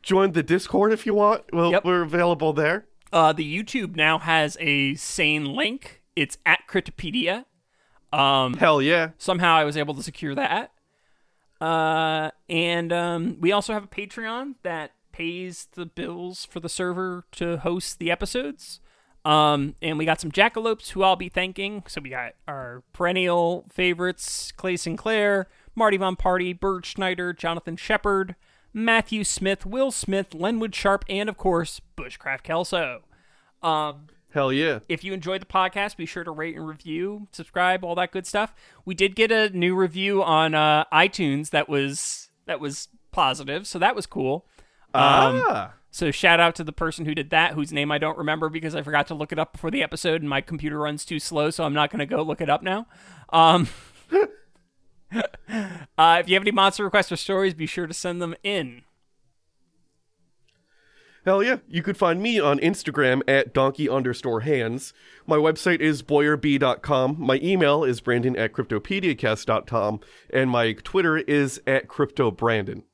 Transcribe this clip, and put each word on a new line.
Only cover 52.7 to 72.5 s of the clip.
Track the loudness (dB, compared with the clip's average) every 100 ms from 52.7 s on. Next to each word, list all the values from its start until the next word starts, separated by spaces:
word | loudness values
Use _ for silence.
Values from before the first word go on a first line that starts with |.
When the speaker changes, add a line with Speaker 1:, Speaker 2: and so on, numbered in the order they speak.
| -6 -8 -20 -20 -20 0
Speaker 2:
Um, | 6 8 6 2 -6 -20 -20 _
<laughs> | 0 0 -4 _ _ _ _ _ _ _ -4 -4 -8 -8 -8 -6 -10 -12 4
Uh, | 6 6
if | 4
you |
have | 2
any | 2
monster | 4 2 2
requests | 0 0 0
or | -4
stories, | -2 0 0
be | -2 -6
sure | -6 -6
to |
send | -6 -6 -4
them | -6 -6
in. | -4 -4 -4 -12 _ _ _ _ _ _ _ _ _ _ _ _ _ _ _ _ _ _ _ _ _ _ _ _ 0
Speaker 1:
Hell | 2
yeah. | 2 0 -2
You | -4
could | -4 0
find | 2 2
me | 0 2
on | 2 4
Instagram | 2 0 -4 2 2 2 4
at | 2 2
donkey | 2 2 0 -2
underscore | 0 -2 -4 -4 -4
hands. | 0 0 0 -6 -10 _ -20 -20 0
My | 4
website | 4 2 2 2
is | 2 0
boyer | 2 4 4 2
b | 2 2
dot | 2 0
com. | 0 2 2 0
My | 0 0
email | 2 4 4 4 2
is | 0
brandon | 0 0 0 0
at | -2
cryptopediacast | -2 -4 -4 -4 -2 -2 0 -2 -2 0
dot | -2 0
com. | -2 -2 -4 -10 -20 _
And | 0 2
my | 2 0
Twitter | -2 -2 0 2 0
is | 2 2 2 -2 0
at | 0 -2
crypto | -2 -2 2 0
brandon. | 2 0